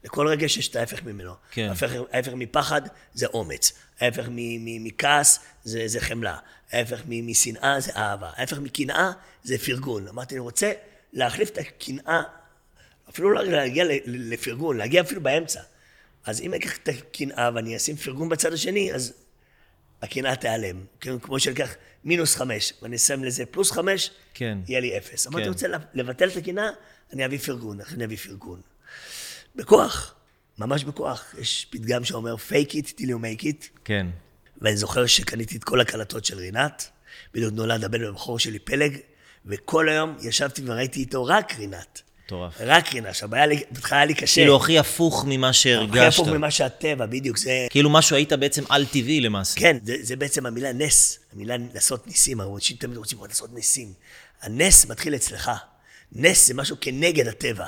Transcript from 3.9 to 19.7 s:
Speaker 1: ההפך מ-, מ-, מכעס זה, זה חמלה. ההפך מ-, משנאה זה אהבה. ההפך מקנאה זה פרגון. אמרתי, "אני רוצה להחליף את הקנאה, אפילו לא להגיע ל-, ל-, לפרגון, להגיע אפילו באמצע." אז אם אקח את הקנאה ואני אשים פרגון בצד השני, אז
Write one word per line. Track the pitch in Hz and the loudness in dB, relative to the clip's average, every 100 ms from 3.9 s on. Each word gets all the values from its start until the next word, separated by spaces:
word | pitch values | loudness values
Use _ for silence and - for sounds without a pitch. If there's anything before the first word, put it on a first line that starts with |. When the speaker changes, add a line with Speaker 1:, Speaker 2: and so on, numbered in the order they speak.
| - | 0
Speaker 1:
ההפך | 123 120 120 | 0 0 -8
מ-, | 120 117 117 | -8 -6 -8
מ-, | 113 113 | -8 -8
מכעס | 113 - 139 147 147 - - _ | -10 -2 4 6 6 2 0 _
זה, | 113 113 113 | -8 -6 -4
זה | 113 | -4
חמלה. | - 117 107 73 - - _ | -4 -4 -6 -8 -16 -20 _
ההפך | 117 117 117 - | -4 -2 -6 -8
מ-, | 117 117 | -8 0
משנאה | 113 120 110 135 139 | 0 0 0 0 0
זה | 110 101 | -2 -2
אהבה. | 107 98 87 82 | -2 -2 -8 -8
ההפך | 131 143 | -6 -6
מקנאה | 143 - 135 143 185 185 - _ | -8 -6 -2 0 0 -2 -18 _
זה | 131 127 | -6 -4
פרגון. | - 127 139 107 98 | -4 -4 -4 -6 -8
אמרתי, | 113 127 | -12 -10
"אני | 131 | -10
רוצה | 120 - 208 208 - _ _ | -6 -2 -2 -2 -12 _ _
להחליף | - 123 175 147 | -2 -2 0 -4
את | - | -4
הקנאה, | 151 - - 135 - 165 - - _ _ _ _ _ _ - | -10 -12 -10 -10 -2 -2 -2 -12 _ _ _ _ _ _ -16
אפילו | - 190 | 0 2
לא | 214 | 2
להגיע | 196 156 135 135 | 2 2 2 2
ל-, | 175 | 2
ל-, | 139 120 123 117 | 0 -4 -8 -6
לפרגון, | 117 - 120 160 120 | -6 -6 -4 -2 -2
להגיע | 107 170 | 2 2
אפילו | 175 202 | 2 -2
באמצע." | 139 151 165 - - _ _ _ _ _ - | 0 0 -2 -8 -10 _ _ _ _ _ -8
אז | 110 | -6
אם | - | -6
אקח | 170 139 - | -6 -6 -6
את | - | -6
הקנאה | 127 - - 143 - 120 | -6 -10 -8 -6 0 0
ואני | 117 113 113 | 0 -6 -4
אשים | - 151 | -4 -4
פרגון | 139 131 165 | -8 -6 -4
בצד | 156 165 | 0 0
השני, | 160 156 202 190 | 0 -2 0 -2
אז | 131 120 - _ _ _ _ _ | -4 -6 -10 _ _ _ _ _